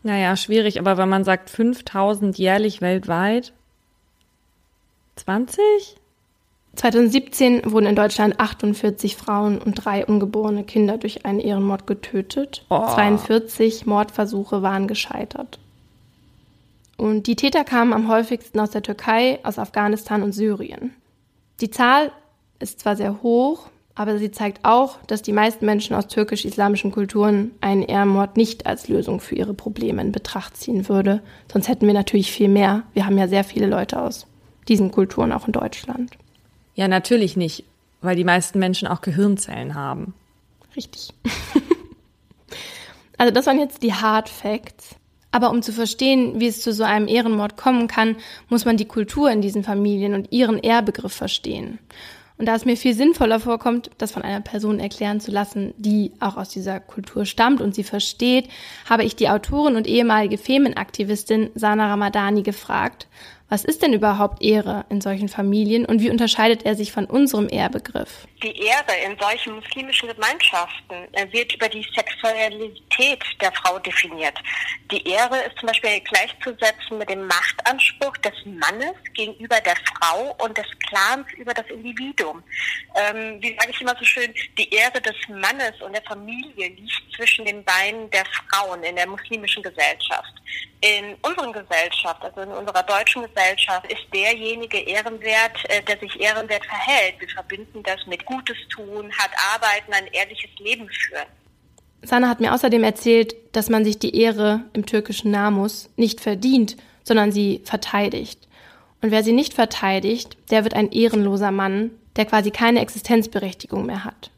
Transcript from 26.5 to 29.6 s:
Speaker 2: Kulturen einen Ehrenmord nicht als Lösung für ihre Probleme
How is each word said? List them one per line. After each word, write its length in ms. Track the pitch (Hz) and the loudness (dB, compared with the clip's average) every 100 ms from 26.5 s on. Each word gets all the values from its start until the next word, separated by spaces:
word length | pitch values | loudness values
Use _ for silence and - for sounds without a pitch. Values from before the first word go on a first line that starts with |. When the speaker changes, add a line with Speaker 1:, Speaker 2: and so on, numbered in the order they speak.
| 202 202 202 196 | 0 2 2 0
Speaker 2:
Kulturen 600 | 202 202 214 208 208 214 - | -2 -2 2 4 4 0 -2
einen 220 | 196 196 | 0 2
Ehrenmord 560 | 180 202 202 196 196 220 | 2 2 4 4 2 2
nicht 280 | 226 226 - | 2 0 -4
als 220 | - - | -4 0
Lösung 320 | 208 - - | -2 0 -6
für 160 | - - | -4 -4
ihre 180 | 208 | -4
Probleme 480 | 196 | -4